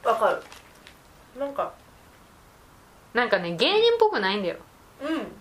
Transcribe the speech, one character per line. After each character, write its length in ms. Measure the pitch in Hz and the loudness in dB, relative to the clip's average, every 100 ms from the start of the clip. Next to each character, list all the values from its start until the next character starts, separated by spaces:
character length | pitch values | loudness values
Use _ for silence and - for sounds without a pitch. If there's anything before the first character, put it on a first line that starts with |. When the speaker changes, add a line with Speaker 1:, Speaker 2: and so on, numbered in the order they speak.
Speaker 1:
わ 120 | 226 226 | 0 2
か 140 | 202 | 2
る。 140 | - - - - - - - - - - 254 | 0 -8 -20 -20 -20 -20 -20 -20 -20 -20 -8
な 60 | 277 | -6
ん 80 | |
か、 200 | 277 165 - - - - - - - - - - - - - - | -4 -8 -10 -20 -20 -20 -20 -20 -20 -20 -20 -20 -20 -20 -20 -6
Speaker 2:
な 120 | 226 240 | -2 0
ん 40 | |
か 100 | 190 | 0
ね、 160 | 175 170 | -2 0
芸 260 | 269 415 | 2 4
人 140 | 466 466 | 4 4
っ 20 | |
ぽ 120 | 427 | 2
く 100 | 277 | 2
な 120 | 190 | -2
い 60 | 208 | -2
ん 60 | |
だ 60 | 180 | -4
よ。 80 | - - - - - | -8 -16 -20 -20 -12
Speaker 1:
う 40 | 285 | -6
ん。 220 | 311 190 - | -6 -8 -16